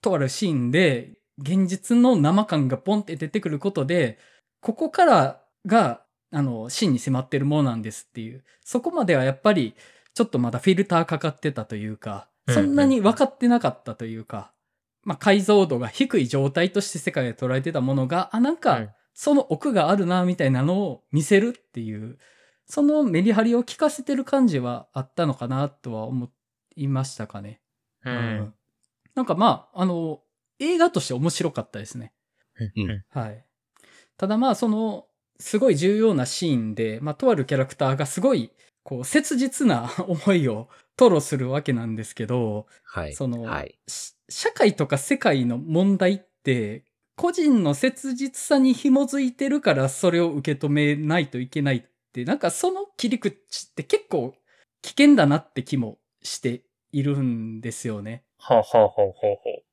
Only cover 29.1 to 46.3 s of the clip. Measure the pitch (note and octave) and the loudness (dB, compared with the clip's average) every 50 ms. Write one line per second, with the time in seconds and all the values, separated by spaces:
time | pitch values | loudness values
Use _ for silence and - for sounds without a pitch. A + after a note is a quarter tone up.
29.1 | _ C4+ B3+ - E3+ E3+ G#3+ A3+ B2+ - - _ _ F3+ F#3 F#3 F3+ E3+ E3 D#3+ | _ -6 -2 -2 0 2 2 2 2 0 -6 _ _ -2 -2 -2 -2 -2 -4 -6
30.1 | D3+ - _ _ _ _ _ _ _ _ C4+ D#4 F4+ E4+ E4 F4 E4+ F#3 - - | -8 -10 _ _ _ _ _ _ _ _ -2 -2 2 2 2 2 2 -2 -4 -2
31.1 | C3 B2 C#3+ E3+ - - E3+ E3 C#3 - G#2+ _ - G#2 G#2 - - B2 A2+ - | -4 -2 -2 -2 -2 -2 -4 -4 -4 -6 -10 _ -12 -14 -14 -12 -14 -16 -16 -16
32.1 | _ _ _ _ _ _ _ _ _ - A2+ G#2 - - G2+ F2+ G#2+ G2 - _ | _ _ _ _ _ _ _ _ _ -10 -10 -8 -6 -6 -6 -4 -6 -8 -12 _
33.1 | _ C#3 A2+ G#2+ G#2+ A#2 _ _ _ _ _ _ _ _ _ _ _ _ _ _ | _ -10 -8 -8 -12 -18 _ _ _ _ _ _ _ _ _ _ _ _ _ _
34.1 | _ _ - F#3+ G#3+ A3 B3+ C4+ A3 - - A3+ G#3+ G#3+ A3+ A3 G3+ F#3 - _ | _ _ -4 -2 0 0 2 0 0 0 0 0 0 0 -2 -4 -6 -8 -14 _
35.1 | _ _ _ _ _ _ - - - G#3+ A3+ C4 - C#3 E3 F#3+ G#3 G#3+ A3 A3+ | _ _ _ _ _ _ -10 -4 0 2 4 4 4 4 2 2 2 4 4 4
36.1 | G3 C#3+ B2 B2 - - F#3 E3 C#3+ A#2+ A2+ A2 G#2+ G#2+ A2+ A2 G#2+ A2+ C#3 D3+ | 4 2 0 -2 -4 -4 -2 0 0 0 -2 -4 -4 -4 -4 -4 -4 -6 -6 -8
37.1 | D3 _ C4 B3+ A3+ D3+ C3 - D3 C3 C3 C3 - _ D3 C3 C3+ C3+ D3+ C#3 | -6 _ 2 2 2 2 0 -2 0 -2 -2 -2 -2 _ -2 -2 0 -2 -4 -6
38.1 | - - F#3 C4+ C4 D#3+ A2+ - _ _ _ _ _ _ _ - C#3 B2 B2+ - | -4 0 0 2 2 2 -2 -6 _ _ _ _ _ _ _ -12 -10 -10 -8 0
39.1 | - D4+ D4 - D4+ B3 C4 C4+ - - D4 A#3 D#3 A#2 A#2 B2 - - F3 F#3+ | 0 0 0 0 -2 -2 -2 -2 -2 0 2 2 2 2 -2 -6 -8 -8 -4 -4
40.1 | F3 D3+ - G3+ G3 F3 D3 B2 A2 G#2+ A#2 _ - _ _ _ _ - B3+ A#3 | -4 -2 2 2 2 2 2 0 -2 -4 -8 _ -20 _ _ _ _ 4 6 6
41.1 | F3+ D3+ C#3+ - D#3 C3 B2+ B2 C3 D3 D3 - C3 A#2 A#2 A#2 A2 G#2+ A2 - | 6 4 2 -2 -4 -4 -4 -2 -4 -4 -2 -2 -4 -2 -2 -6 -6 -8 -8 -12
42.1 | - - A#2 G2 B2 B2 A#2+ A2 G#2 G#2 G#2+ _ _ _ _ - - F#2+ E2 D2 | -8 -10 -6 -4 -2 -2 -2 -2 -4 -6 -8 _ _ _ _ -12 -10 -8 -8 -8
43.1 | - - C#3 B2+ A#2+ A#2 A#2 A2+ - - - - - _ _ - - - - - | -8 -8 -6 -6 -6 -6 -8 -8 -8 -8 -10 -12 -16 _ _ -16 -14 -14 -14 -16
44.1 | _ _ _ _ - - - A4+ - - C#4+ G#3 - - D3+ - D3 C3+ - - | _ _ _ _ -12 -4 -4 -4 0 4 2 2 2 2 -2 -2 -2 -4 0 -2
45.1 | C#4+ B3+ - A3 D3+ C3+ B2 A#2+ A#2+ A#2+ D3 E3 D#3 E3 F#3 G3+ G3 F#3 F#3+ F3+ | -2 0 2 2 2 2 0 0 -2 -4 -4 -2 0 2 4 4 2 4 2 2
46.1 | G3 G3 _ _ | 0 0 _ _